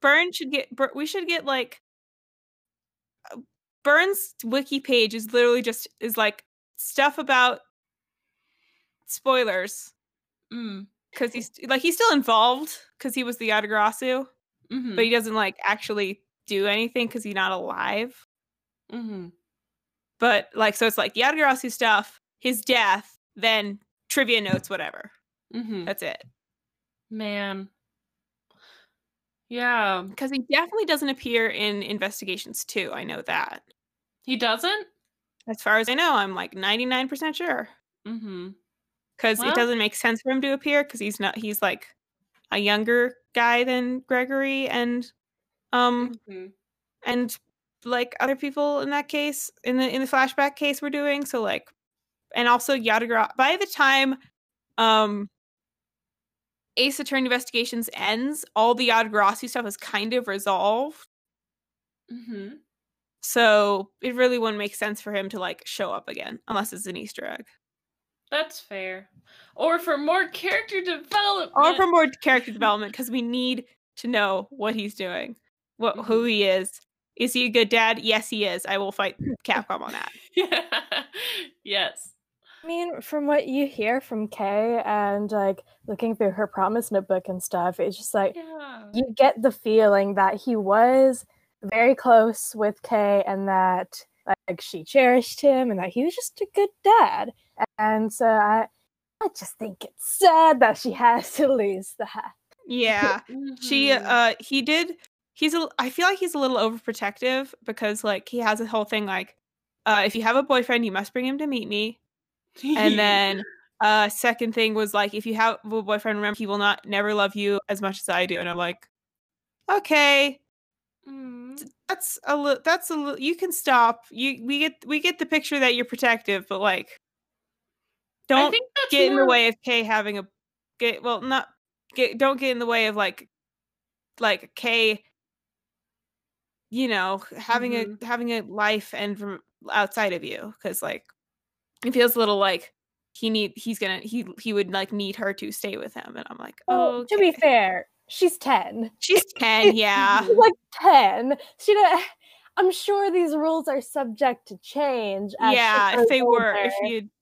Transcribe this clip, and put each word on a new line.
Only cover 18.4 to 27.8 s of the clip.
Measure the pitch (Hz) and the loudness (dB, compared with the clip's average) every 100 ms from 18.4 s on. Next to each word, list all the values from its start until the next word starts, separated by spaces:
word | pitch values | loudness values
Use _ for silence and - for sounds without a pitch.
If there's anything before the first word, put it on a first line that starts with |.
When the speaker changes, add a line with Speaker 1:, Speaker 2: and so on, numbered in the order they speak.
| _ _ _ _ _ | _ _ _ _ _
Speaker 2:
Mm-hmm. | 240 226 196 175 170 _ _ _ _ _ _ _ - | -12 -10 -10 -12 -18 _ _ _ _ _ _ _ -2
Speaker 1:
But, | 240 208 - | 2 2 0
like, | 220 220 208 | 0 0 2
so | 226 | 0
it's, | 220 | 0
like, | 214 | -2
Yatagarasu | 220 254 311 285 262 254 | 0 0 2 2 2 -4
stuff, | - 233 208 208 - _ _ | -2 2 2 0 -12 _ _
his | 254 233 | -4 -2
death, | 233 247 208 196 - _ _ - | 0 2 2 0 -4 _ _ -4
then | 226 220 208 202 _ _ - | 0 0 -2 -10 _ _ -4
trivia | 285 240 226 | 0 2 0
notes, | 196 185 - | 0 -4 -4
whatever. | 190 - - - _ _ _ _ | -8 -8 -12 -18 _ _ _ _
Speaker 2:
Mm-hmm. | 226 226 202 175 | -12 -8 -8 -8
Speaker 1:
That's | 202 | -8
it. | 165 - - _ _ _ _ _ _ _ - | -8 -10 -14 _ _ _ _ _ _ _ -16
Speaker 2:
Man. | 220 214 202 202 196 196 _ | -10 -8 -6 -6 -8 -12 _